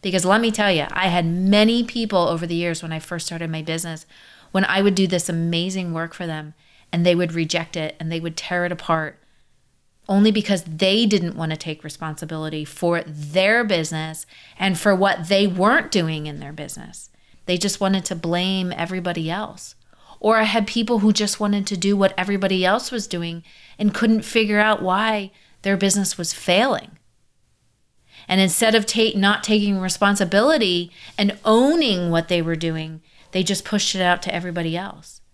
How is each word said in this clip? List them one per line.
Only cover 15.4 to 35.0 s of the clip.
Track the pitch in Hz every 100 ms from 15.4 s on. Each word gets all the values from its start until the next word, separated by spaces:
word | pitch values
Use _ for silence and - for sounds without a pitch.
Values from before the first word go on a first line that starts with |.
| 202
weren't | 180 196 285 -
doing | 202 160 156 151
in | 147
their | 139
business. | 151 147 - - - - _ _ - -
They | 180
just | 196 -
wanted | 190 196 180
to | 175
blame | 165 170 185 190 180
everybody | - 170 185 175 170 160
else. | 180 214 - - - _ _ - -
Or | 214 226
I |
had | 214 220 202
people | 233 226 233
who | 208
just | 208 208 -
wanted | 208 202 196
to | 190
do | 196 202
what | 190 -
everybody | 185 202 190 185
else | 180 220 -
was | 240 202
doing | 175 170 170 - - - -
and | 214
couldn't | - 226 220
figure | 214 233 220 208
out | 214 214
why | 185 190 220 214 196 _ _ _
their | 196 196
business | 196 196 190 -
was | 170
failing. | - - 180 262 180 - - _ _ _ _ _ _ _ _ _ _ _ - -
And | 185
instead | 190 175 220 220
of | 214
ta-, | 226 220 202
not | 196 208
taking | - 214 202 196
responsibility | 185 - 202 202 185 196 254 320 202 175 175 - - -
and | 202 -
owning | 220 220 269 339 277 185 175
what | 165 165
they | 175
were | 165 165
doing, | 165 160 160 160 _ _ -
they | 190
just | 190 190
pushed | - 208 - 190
it |
out | 180 175
to | -
everybody | 170 180 170 165 165
else. | 196 -